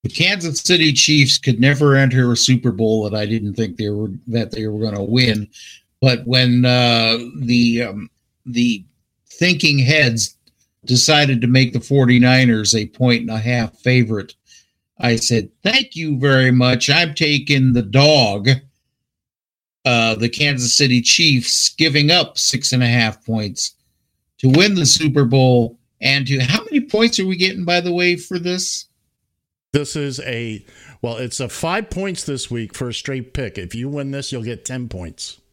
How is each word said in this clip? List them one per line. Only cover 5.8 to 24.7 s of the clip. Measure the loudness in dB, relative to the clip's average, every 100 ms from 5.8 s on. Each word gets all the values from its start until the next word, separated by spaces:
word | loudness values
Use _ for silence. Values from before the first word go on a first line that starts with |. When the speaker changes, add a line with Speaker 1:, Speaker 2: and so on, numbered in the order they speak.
| _ _
Speaker 1:
But | 0 2 0
when, | 2 2 4
uh, | 2 2 2 2 0 -2 -6 -8
the, | 0 2 2 0
um, | -4 -8 -14 _ _ _ -8
the | -2 -2 -2 -8 _ _ _ _
thinking | -2 0 2 2 2
heads | 2 2 2 -2 -6 _ _ _ _ _ -2
decided | 0 2 2 2 0
to | 2
make | 2 2
the | -2
forty-niners | 0 2 4 6 6 6 4 2 0 0
a | -2
point | _ 0 0
and | -2
a | -6
half | -2 -2 -4 _
favorite, | 0 2 2 -2 -8 -18 _ -20 _ _ _ _
I | -2 0
said, | 0 -2 -2 _
"Thank | -2 -2 -4 -8
you | -6 -2
very | 2 4 4
much. | 4 4 2 0
I'm | 0 0 -2
taking | 0 0 0 2 4
the | 2
dog," | 2 4 4 4 2 0 0 0 _ _ _ _ _ _ _ _ _ _ _ _ -2
uh, | 0 0 -2
the | -4
Kansas | -2 -2 0 0 2
City | 2 2
Chiefs, | 2 2 2 2 0 -2 -2 0
giving | 0 2 2
up | 0 -2 -4
six | -4 -4 -2
and | 0
a | 2
half | 2 0 -4 -6
points | -6 -6 -8 -10 _ _ _ _ _ _ _
to | 2
win | 4 4